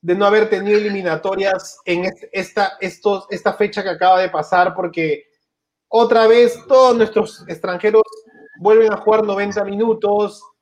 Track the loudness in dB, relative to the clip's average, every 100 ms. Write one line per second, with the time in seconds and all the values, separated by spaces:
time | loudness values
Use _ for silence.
0 | -4 0 2 2 0 -2 0 0 0 -4
1 | -4 -4 -4 -4 -2 -4 -6 -18 -6 -4
2 | -4 -8 -12 -10 -8 -4 -4 -4 -12 -6
3 | -4 -4 -6 -6 -4 -2 -4 -4 -8 -2
4 | 2 2 2 -4 -2 0 0 -2 -8 -4
5 | -4 -4 _ _ _ _ _ _ _ 0
6 | 2 4 4 6 4 0 0 4 4 2
7 | 0 0 -4 -8 -16 -12 -8 -4 2 2
8 | 2 -4 -20 _ -20 _ 2 4 4 0
9 | 0 0 0 -4 -4 -6 -6 -4 -2 -2
10 | -2 -2 -2 -6 -20 _